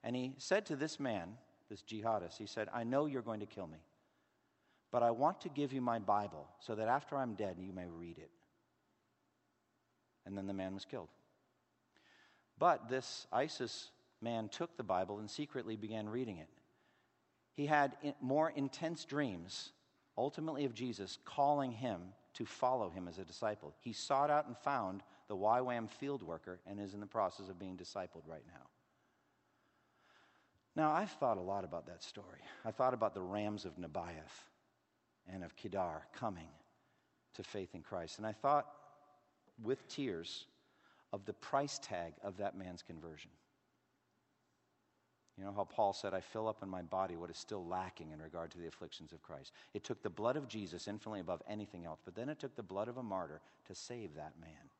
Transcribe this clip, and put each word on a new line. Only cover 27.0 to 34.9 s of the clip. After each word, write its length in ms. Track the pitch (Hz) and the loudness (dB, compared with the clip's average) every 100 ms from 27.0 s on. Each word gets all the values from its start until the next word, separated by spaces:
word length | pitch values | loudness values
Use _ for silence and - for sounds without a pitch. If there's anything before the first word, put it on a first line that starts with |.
| 101 | -2
process 420 | 113 95 - 95 | 2 2 0 -10
of 100 | 90 | -8
being 160 | 95 90 | -8 -8
discipled 500 | 90 98 90 82 80 | -6 -6 -6 -8 -10
right 180 | 80 73 | -12 -12
now. 220 | - 67 _ _ _ _ _ _ _ _ _ _ _ _ _ _ - _ _ _ _ _ - | -18 -20 _ _ _ _ _ _ _ _ _ _ _ _ _ _ -20 _ _ _ _ _ 4
Now, 140 | 156 | 6
I've 200 | 160 202 | 6 2
thought 260 | - 131 101 | 2 4 4
a 40 | |
lot 220 | 90 98 | 2 0
about 240 | 92 82 - | 0 -6 -8
that 160 | 87 | -12
story. 380 | - - 92 - - - | -12 -12 -14 -16 -16 -6
I 80 | 113 | -6
thought 220 | 107 131 | 4 4
about 200 | 123 107 | 6 2
the 80 | 98 | 2
rams 440 | 90 104 104 104 95 | 0 0 0 0 -4
of 120 | 80 | -6
Nebaioth 640 | 85 82 87 80 78 - - _ _ _ _ | -4 -4 -4 -8 -12 -16 -18 _ _ _ _